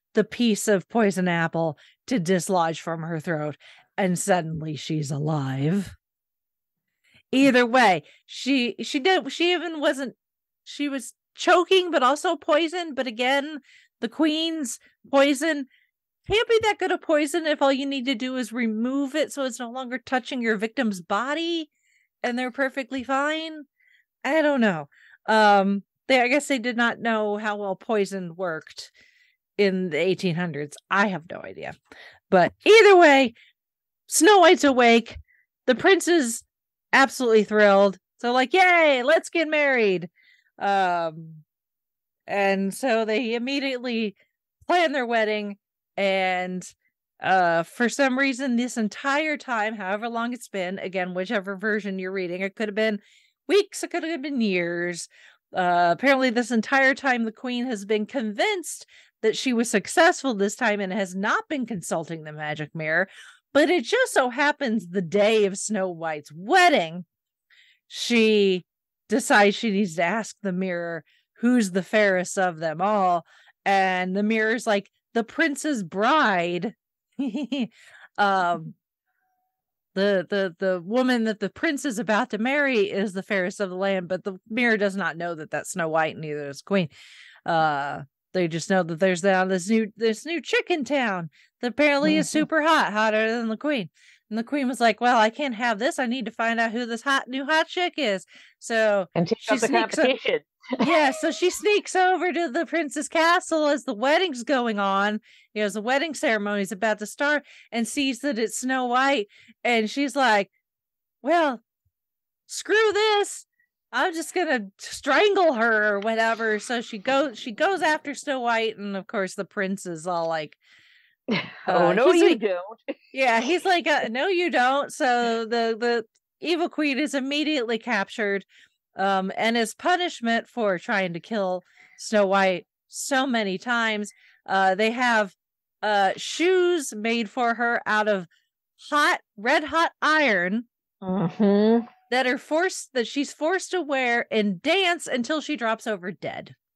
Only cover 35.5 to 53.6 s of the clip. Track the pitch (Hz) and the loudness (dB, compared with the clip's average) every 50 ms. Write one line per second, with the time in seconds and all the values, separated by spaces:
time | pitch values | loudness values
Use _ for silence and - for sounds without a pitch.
35.5 | _ _ - - 254 226 - 359 392 339 - 320 349 339 262 226 233 - - _ | _ _ 0 0 2 4 4 4 4 4 4 2 2 2 2 0 -4 -8 -12 _
36.5 | _ _ _ _ _ _ _ _ - 247 269 269 - - 254 233 220 220 202 - | _ _ _ _ _ _ _ _ 4 4 4 4 2 0 2 4 4 4 4 4
37.5 | 214 214 208 202 196 196 202 196 190 - _ _ _ _ - 240 247 254 262 247 | 4 6 6 8 8 6 6 4 2 -2 _ _ _ _ -4 0 2 2 2 2
38.5 | - 370 370 370 349 339 320 302 277 254 240 269 320 339 - - - 339 311 302 | 4 4 6 6 6 6 6 4 4 4 4 4 2 2 2 0 -2 -2 0 0
39.5 | 311 302 294 277 262 247 220 202 185 175 170 170 _ _ _ _ _ _ _ _ | 0 2 2 2 2 2 2 2 2 0 -2 -8 _ _ _ _ _ _ _ _
40.5 | _ - 202 202 196 196 190 180 175 170 165 165 160 165 165 160 160 156 151 _ | _ -6 -2 0 0 2 2 2 0 0 -2 -4 -6 -10 -16 -18 -18 -20 -20 _
41.5 | _ _ _ _ _ _ _ _ _ _ _ _ _ _ - - 185 202 196 196 | _ _ _ _ _ _ _ _ _ _ _ _ _ _ -12 -6 -2 0 0 2
42.5 | 196 190 196 196 185 - - 269 226 226 220 214 220 214 254 220 226 240 240 262 | 0 0 -2 -4 -4 -4 -2 0 0 0 0 0 -2 -2 -2 -2 -4 -4 -4 -4
43.5 | 277 277 262 269 262 247 240 254 233 226 226 208 - _ _ _ _ _ _ _ | -4 -4 -4 -4 -6 -6 -6 -4 -4 -2 -4 -4 -6 _ _ _ _ _ _ _
44.5 | _ _ _ - 339 359 339 311 277 285 247 226 240 226 220 208 214 214 208 202 | _ _ _ 0 2 2 2 2 0 -2 -2 0 0 0 0 0 -2 -4 -4 -8
45.5 | 202 - _ _ _ _ _ _ - - 202 196 190 190 185 185 185 180 180 185 | -10 -14 _ _ _ _ _ _ -6 -2 -2 0 0 0 0 0 -2 -2 -4 -6
46.5 | 185 180 - - - _ _ _ _ _ _ _ _ - - - 185 190 180 170 | -8 -10 -10 -14 -20 _ _ _ _ _ _ _ _ -6 -2 2 2 4 4 4
47.5 | 165 165 165 - - - 240 226 - - 277 262 254 262 277 269 254 226 277 269 | 2 0 0 -2 -2 -2 -2 0 2 2 0 2 2 0 0 0 -2 -2 -2 -2
48.5 | 240 233 247 247 - 240 220 202 - - - 277 269 294 311 311 294 247 - - | 0 0 -2 -2 -2 -4 -4 -4 -4 -4 -4 -2 0 0 0 -2 -4 -6 -6 -4
49.5 | 247 220 208 220 226 208 196 185 202 208 226 233 233 226 233 240 247 226 - - | -4 -2 -2 -2 -4 -6 -6 -4 -4 -4 -4 -6 -6 -4 -6 -6 -6 -8 -12 -10
50.5 | - 196 180 180 190 - - 190 175 190 180 180 180 180 185 190 240 202 180 196 | -6 -6 -4 -4 -6 -6 -8 -6 -4 -4 -4 -4 -4 -6 -4 -2 -4 -4 -4 -6
51.5 | 202 185 208 220 208 214 202 202 190 190 185 185 190 196 185 170 175 180 190 190 | -8 -4 -2 -2 -2 -2 -2 -4 -6 -6 -6 -6 -4 -4 -4 -4 -4 -4 -6 -6
52.5 | - - 220 208 202 214 220 220 214 202 _ _ _ _ _ _ _ _ _ - | -6 -6 -6 -4 -2 0 0 0 -2 -4 _ _ _ _ _ _ _ _ _ 0
53.5 | 330 415 | 2 2